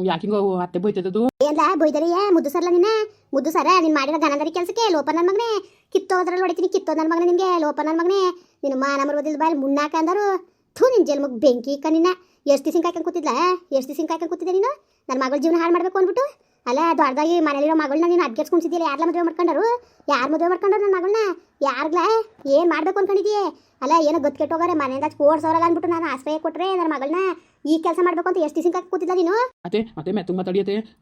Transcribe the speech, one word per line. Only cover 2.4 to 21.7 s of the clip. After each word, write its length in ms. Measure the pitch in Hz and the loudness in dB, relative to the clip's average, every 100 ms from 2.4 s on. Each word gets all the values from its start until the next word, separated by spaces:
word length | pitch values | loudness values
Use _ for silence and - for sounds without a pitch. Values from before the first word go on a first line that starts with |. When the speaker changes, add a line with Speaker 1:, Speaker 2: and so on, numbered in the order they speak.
| 277 | 2
Speaker 2:
ಸರ್ಲ 180 | 339 349 349 | -2 2 2
ನಿನ್ನ? 140 | 415 440 427 - _ | 4 2 -2 -8 _
ಮುದ್ದು 180 | 277 285 339 | -4 0 0
ಸರ, 120 | 320 370 | 4 4
ನೀನ್ 120 | 330 294 | 4 2
ಮಾಡಿರೋ 220 | 269 311 | 0 0
ಗನಂದರಿ 280 | 302 285 311 349 | 0 0 -2 -4
ಕೆಲ್ಸಕ್ಕೆ 280 | 349 453 440 311 | -4 -2 0 0
ಲೋಪ 120 | 277 320 | 0 0
ನನ್ 100 | 349 | 0
ಮಗನೇ, 200 | 403 466 403 - _ _ | 0 -2 -4 -6 _ _
ಕಿತ್ತೋದ್ರಲ್ಲಿ 500 | - - 370 339 359 370 | -4 0 -2 0 0 -2
ಹೊಡಿತೀನಿ, 240 | 330 370 | -2 -2
ಕಿತ್ತೋದ್ 260 | 392 - 311 | -2 -2 -2
ನನ್ 80 | 320 | 0
ಮಗನೇ 160 | 330 349 | 0 2
ನಿನ್ಗೆ, 220 | 359 381 349 302 | 2 2 0 0
ಲೋಪ 120 | 294 302 | -2 -2
ನನ್ 100 | 330 | -2
ಮಗನೇ. 180 | 349 392 370 359 - _ | 0 2 0 -2 -12 _
ನಿನ್ನ 120 | 277 262 | -4 -2
ಮಾನ 160 | 277 277 277 | -2 -2 -2
ಮರ್ಯಾದೆ 300 | 294 294 294 | -2 -2 -2
ಬಾಯಲ್ಲಿ 180 | 311 294 | 0 0
ಮುಣ್ಣಾಕ 300 | 269 285 294 320 | 0 0 0 0
ಅಂದರು. 240 | 320 392 403 370 - _ _ - | 0 0 0 -2 -6 _ _ 0
ಥು, 80 | 508 | 4
ನಿನ್ 160 | 466 277 | 4 2
ಜನ್ಮಕ್ 300 | 285 277 233 277 | 0 -4 2 2
ಬೆಂಕಿ 260 | 247 277 285 | 2 -2 -4
ಇಕ್ಕ 80 | 311 320 | 0 2
ನಿನ್ನ. 140 | 349 359 _ _ 285 | 2 0 _ _ 0
ಎಷ್ಟ್ 140 | 277 311 | 0 2
ದಿವ್ಸ 120 | 339 | 0
ಕಾಯ್ಕೊಂಡ್ 220 | 339 339 339 | 0 -4 -6
ಕೂತಿದ್ಲ? 240 | 339 294 240 359 359 - 269 | -4 -2 0 0 0 -2 -4
ಎಷ್ಟ್ 100 | 262 | -4
ದಿವ್ಸ 180 | 294 311 | -6 -4
ಕಾಯ್ಕೊಂಡ್ 220 | 330 330 | -4 -6
ಕೂತಿದ್ದೆ 220 | 349 359 370 | -6 -2 0
ನೀನು? 120 | 480 587 _ _ - | -2 -4 _ _ -8
ನನ್ 100 | 254 | -4
ಮಗಳ್ 180 | 254 285 | -2 0
ಜೀವನ 160 | 320 339 | 0 2
ಹಾಳ್ 100 | 339 | 2
ಮಾಡ್ಬೇಕು 240 | 339 370 381 | 0 0 0
ಅಂದ್ಬಿಟ್ಟು? 240 | 370 415 571 - _ _ 247 | 0 0 -4 -6 _ _ -4
ಅಲ್ಲ, 140 | 269 339 320 | 0 0 2
ದೊಡ್ಡದಾಗಿ 380 | 285 262 320 349 311 | 0 0 0 2 0
ಮನೇಲಿರೋ 280 | 277 302 320 | 0 0 0
ಮಗಳನ್ನ 260 | 294 302 339 | 0 0 2
ನೀನು 100 | 349 | 2
ಅಡ್ಗೆಸ್ಕೊಂಡ್ಸಿದ್ಯಲ್ಲ, 600 | 285 226 302 339 330 339 320 | 0 -2 0 0 0 -2 -2
ಯಾರ್ಲ 160 | 277 330 | -2 -2
ಮದ್ವೆ 140 | 339 339 | 0 -2
ಮಾಡ್ಕೊಂಡರು? 360 | 320 339 294 453 494 - _ - | 0 0 2 0 -2 -6 _ -2
ಯಾರ್ 180 | 262 269 | 0 0
ಮದ್ವೆ 160 | 302 339 | 0 0
ಮಾಡ್ಕೊಂಡರು 300 | 359 403 415 | 0 2 2
ನನ್ 100 | 403 359 | 2 0
ಮಗಳನ್ನ? 240 | 370 440 403 339 _ - | 0 0 0 -4 _ -4
ಯಾರ್ಗ್ಲ? 340 | 277 | -2